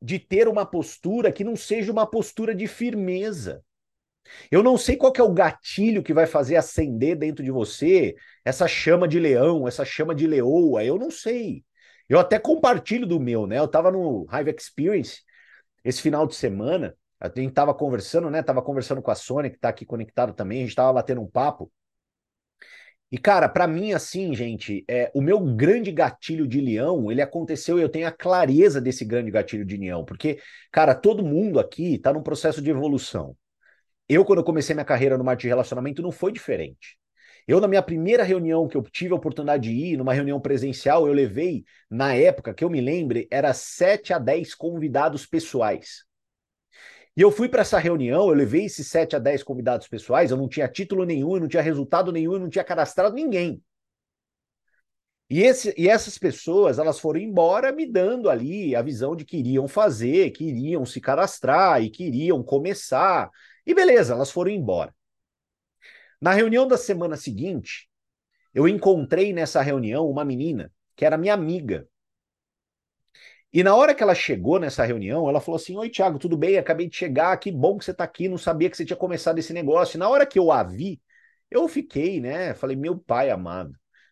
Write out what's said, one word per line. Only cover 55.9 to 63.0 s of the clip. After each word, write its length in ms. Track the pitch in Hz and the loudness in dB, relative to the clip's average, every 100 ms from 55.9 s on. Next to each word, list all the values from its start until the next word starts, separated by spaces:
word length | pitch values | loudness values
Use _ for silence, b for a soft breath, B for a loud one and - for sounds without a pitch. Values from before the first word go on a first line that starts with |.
| 214 214 - | 2 0 -4
pessoas, 640 | 175 - - 185 185 123 | -4 -4 0 4 4 2
elas 200 | 156 143 | -2 -2
foram 200 | 156 156 | -4 -4
embora 520 | 220 185 165 202 269 | -2 2 4 4 0
me 140 | 294 285 | -2 -2
dando 440 | 202 190 247 202 | 0 0 0 0
ali 460 | 120 131 202 170 120 | 0 -2 -6 -2 -2
a 60 | |
visão 340 | 135 117 135 165 | -2 -4 -6 -6
de 100 | 147 | -8
que 120 | 156 | -6
iriam 300 | 120 131 139 | -2 -2 0
fazer, 640 | - 214 110 120 170 175 | 2 2 2 0 2 2
que 120 | - | -2
iriam 420 | 156 120 143 170 123 | -6 -6 -4 -4 -6
se 140 | - | -6
cadastrar 800 | - 143 190 - 127 156 190 139 | -2 0 0 -2 0 4 4 4
e 80 | 110 | 0
que 140 | - 175 | -6 -6
iriam 380 | 120 165 151 | -2 -2 -2
começar. 840 | - 139 170 190 - 131 | 0 -2 -2 -6 -4 0